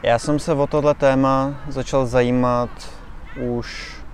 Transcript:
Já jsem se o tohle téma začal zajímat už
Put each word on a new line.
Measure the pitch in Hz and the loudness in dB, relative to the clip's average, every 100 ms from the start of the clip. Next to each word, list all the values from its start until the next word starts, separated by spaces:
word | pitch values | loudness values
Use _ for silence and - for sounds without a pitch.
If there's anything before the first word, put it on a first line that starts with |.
Já | 123 117 | 2 0
jsem | - 151 | 2 -2
se | - | 0
o | 147 139 | 0 2
tohle | 156 147 | 2 2
téma | 143 139 135 135 135 135 139 143 | 4 4 4 4 4 2 -4 -8
začal | 135 127 143 127 | -6 -2 0 2
zajímat | 127 123 127 123 123 120 - - - - - - - | 2 4 4 2 2 -2 -6 -14 -14 -14 -14 -14 -8
už | 123 120 - - - - - | -4 -4 -6 -10 -12 -12 -14